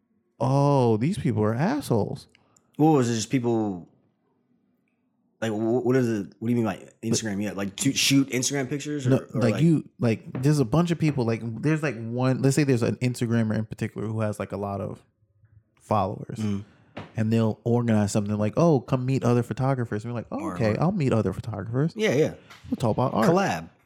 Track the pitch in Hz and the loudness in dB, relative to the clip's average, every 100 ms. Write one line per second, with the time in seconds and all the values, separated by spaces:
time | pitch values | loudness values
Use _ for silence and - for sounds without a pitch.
0 | _ _ _ - 123 139 143 139 120 107 | _ _ _ -4 0 2 4 4 4 2
1 | 135 208 - 110 107 117 180 285 - 113 | 0 -2 -2 0 0 0 -2 -2 -2 0
2 | 90 - - _ _ _ _ - 156 147 | 0 -6 -14 _ _ _ _ 2 4 4
3 | 120 113 101 139 120 113 107 90 76 _ | 2 0 -2 -2 0 0 0 -4 -12 _
4 | _ _ _ _ _ _ _ _ _ _ | _ _ _ _ _ _ _ _ _ _
5 | _ _ _ - 113 107 113 123 120 131 | _ _ _ -8 -4 -2 0 0 2 2
6 | 120 110 95 - 117 120 110 90 - _ | 2 -2 -6 -8 -2 0 0 -4 -12 _
7 | 113 113 110 98 104 90 98 - 135 - | -4 -2 -2 -4 -6 -6 -8 -4 -2 0
8 | - 139 139 123 123 143 127 147 143 147 | 2 2 2 -2 -2 -4 -6 -6 -8 -4
9 | 127 135 - 120 117 104 165 151 - - | 0 0 0 -2 0 2 4 2 -2 -4
10 | 120 110 - 123 135 151 120 151 175 160 | -2 -2 -4 -2 0 2 2 2 0 0
11 | 156 135 113 113 117 113 147 156 151 110 | 0 0 -2 -2 -6 -4 -2 -2 -2 -6
12 | 113 120 127 131 135 135 139 120 113 107 | -8 -2 0 2 2 2 2 2 2 0
13 | 127 120 117 117 110 110 110 - 110 - | -2 -2 0 0 0 -2 -4 -6 -8 -6
14 | 110 110 107 101 98 98 101 98 107 - | -6 -4 -4 -4 -6 -6 -6 -6 -8 -10
15 | _ _ _ _ _ _ _ _ - 107 | _ _ _ _ _ _ _ _ 0 0
16 | 95 113 - 117 107 98 104 _ _ - | 0 -4 -10 -6 -4 -4 -6 _ _ -16
17 | - - 110 113 113 - - 120 117 107 | -12 -4 0 2 2 0 0 0 4 2
18 | 101 110 101 104 107 - 170 139 - 131 | 2 0 -2 -2 -2 2 4 4 2 -2
19 | 127 131 120 120 117 113 131 131 117 104 | 0 0 2 2 0 -2 -2 -2 -2 -6
20 | 113 120 - - - 87 110 110 156 202 | -6 -8 -8 -8 -8 -2 0 2 0 0
21 | 135 113 101 90 - 101 98 120 160 214 | 2 2 2 -2 -8 -8 -6 -2 -2 0
22 | 214 135 156 - - - - - 110 107 | 0 2 2 0 -18 -20 -8 -2 0 2
23 | 123 - 214 180 185 82 85 _ | 0 2 4 4 2 -2 -8 _